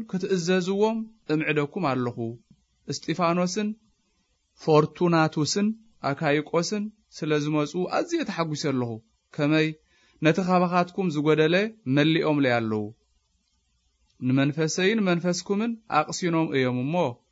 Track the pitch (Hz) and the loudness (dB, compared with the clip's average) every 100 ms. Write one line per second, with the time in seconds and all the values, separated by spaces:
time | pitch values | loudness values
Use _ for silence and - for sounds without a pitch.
0 | 220 185 185 190 165 185 180 196 214 226 | -4 -6 -2 -2 2 0 0 0 0 -2
1 | 220 - - 156 156 151 143 - 160 131 | -8 -12 -4 -2 0 0 -2 -2 -2 0
2 | 123 117 117 117 _ _ _ _ - - | -2 -4 -8 -10 _ _ _ _ -10 -8
3 | - 165 170 175 180 185 208 214 _ _ | -6 -2 0 0 0 -2 -4 -6 _ _
4 | _ _ _ _ _ _ - 151 156 - | _ _ _ _ _ _ 2 4 4 2
5 | 175 165 156 160 147 202 208 220 - _ | 2 4 2 0 -2 0 -2 -2 -10 _
6 | 135 139 156 147 151 165 170 208 214 - | -6 -2 0 0 0 -2 -2 -4 -8 -12
7 | _ - 156 151 147 156 147 175 180 - | _ -8 -2 0 0 0 -2 -4 -2 -2
8 | 330 339 247 180 165 147 151 135 120 110 | -2 -2 -4 -4 -4 -2 -2 -2 -2 -6
9 | - _ _ - 147 156 156 156 _ _ | -14 _ _ -2 2 2 2 -2 _ _
10 | _ _ 156 160 180 185 175 180 175 - | _ _ 2 2 2 2 4 2 0 -2
11 | 185 147 147 151 156 175 214 220 - 139 | -2 0 2 4 4 2 0 -4 0 2
12 | 156 160 156 147 139 120 113 107 104 113 | 4 2 2 2 2 2 0 -2 -4 -10
13 | _ _ _ _ _ _ _ _ _ _ | _ _ _ _ _ _ _ _ _ _
14 | _ _ 127 131 143 139 165 175 185 226 | _ _ 0 2 2 0 -2 0 0 0
15 | 190 170 175 180 - 196 226 226 - 147 | 0 0 -2 -4 -4 -2 -2 -6 -4 -2
16 | 151 - 180 165 160 143 127 123 131 175 | -2 -4 -2 0 0 0 0 0 -2 -2
17 | 151 120 _ | -2 -4 _